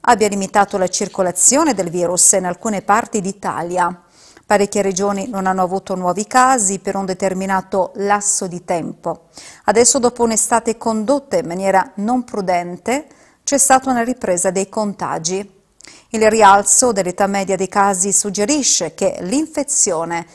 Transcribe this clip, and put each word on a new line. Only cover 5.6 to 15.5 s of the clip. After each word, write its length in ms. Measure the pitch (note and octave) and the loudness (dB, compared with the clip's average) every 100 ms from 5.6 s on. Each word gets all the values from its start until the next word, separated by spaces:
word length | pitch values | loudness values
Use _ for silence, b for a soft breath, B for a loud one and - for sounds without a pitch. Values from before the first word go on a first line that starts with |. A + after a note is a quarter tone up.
avuto 320 | F3+ F#3+ F#3+ F#3 | -2 -2 -4 -2
nuovi 300 | F3+ F3 G#3+ | -2 -2 0
casi 540 | B3+ B3+ C4 G3 G3 | 2 4 2 0 -4
per 160 | - G3 | -4 -4
un 80 | |
determinato 880 | F#3+ F#3 G3 F#3 F#3+ F#3+ F#3 G3 F3 - | -4 -2 -2 -2 -2 -2 -2 -2 -2 -2
lasso 520 | G3+ G#3 G3+ - F#3+ | -2 0 0 -4 -4
di 160 | F3 | -10
tempo. 600 | - F3 - D#3+ E3+ - _ B B B - | -4 -4 -4 -8 -8 -8 _ B B B 0
Adesso, 340 | G#3 A#3+ C#4 | 4 4 4
dopo 240 | A#3+ A#3+ | 0 0
un'estate 540 | A#3 A3 - A#3 A3+ A3 | 0 0 0 0 0 -4
condotta 580 | A#3 A3 G#3+ C#4+ - F#3 | -4 -2 0 0 0 -4
in 100 | E3 | -2
maniera 460 | F3 F#3+ F#3+ F3+ - | -2 2 2 0 -6
non 280 | G#3 B3+ | -2 -2
prudente, 840 | A#3+ G#3 F#3 F3 F3 F3+ - C4+ D4+ b b b | -2 -6 -2 -2 -2 -8 -4 -4 -6 b b b
c'è 140 | - C#4 | -4 0
stata 320 | - C4 C4 | 4 4 2
una 140 | B3 | -2
ripresa 460 | A#3 B3 - F3+ F#3+ | -2 -4 -2 0 0
dei 200 | F#3 G3 | -2 -4
contagi. 960 | - G#3 G3 D#3 D#3+ E3 F#3+ G3+ | -4 -4 -4 -6 -6 -4 -6 -8